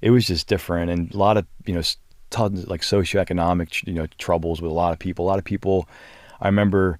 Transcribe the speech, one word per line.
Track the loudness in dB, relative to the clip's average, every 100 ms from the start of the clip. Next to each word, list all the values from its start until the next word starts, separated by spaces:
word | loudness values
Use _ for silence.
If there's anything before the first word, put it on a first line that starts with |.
it | 6
was | 6 6
just | 0 0
different, | -2 0 -2 0
and | -2 -2
a | 2
lot | 4 4
of, | 0 -10 -6
you |
know, | -4
s-, | -2 -6 -10 -20 -12
tons, | -2 -2 -2 -6
like, | -8
socioeconomic, | 0 0 2 0 0 0 0 0 -2
ch-, | -6 -6
you |
know, | -6 -6 _
troubles | -2 0 0 -4
with | -4
a | 0
lot | 0
of | 0
people. | -6 -4 -2
A |
lot | -2
of | -2
people, | -6 0 0 -2 -12 -20 -20 -20 -6
I | 0
remember | 2 4 4 2 0